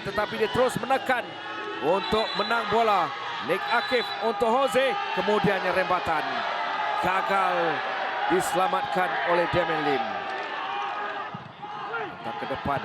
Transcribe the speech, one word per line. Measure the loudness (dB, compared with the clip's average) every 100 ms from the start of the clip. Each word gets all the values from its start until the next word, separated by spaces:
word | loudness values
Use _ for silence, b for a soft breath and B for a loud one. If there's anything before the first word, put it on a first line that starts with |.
tetapi | 0 -2 -2 0
dia | 0
terus | 4 2 2
menekan | 0 0 2 0 -2 -10 -8 -8 -6 -2
untuk | 2 2 2 0 0 -2
menang | 0 0 2
bola. | 4 6 4 2 -2 -6 -6 -2
Nick | -2 0
Akif | 0 2 0 0 -2
untuk | -2 2 2
Jose. | 4 4 4 2 0 -2 -2
Kemudiannya | 2 4 4 2 2
rembatan. | 0 2 0 0 0 0 -2 -2 -2 -2 -2 -2 0
Gagal | 0 0 2 2 2 2 0 0 -4 -4 -4 -2 2 2
diselamatkan | 2 2 2 2 0 0 0 0 2
oleh | 2 4
Damien | 2 2 0 2
Lim. | 0 0 -4 -6 -6 -6 -6 -6 -4 -4 -6 -6 -6 -8 -10 -14 -14 -12 -10 -6 -6
Entah | -6 -8 -8 -6
ke | -6
depan. | -4 -2 -2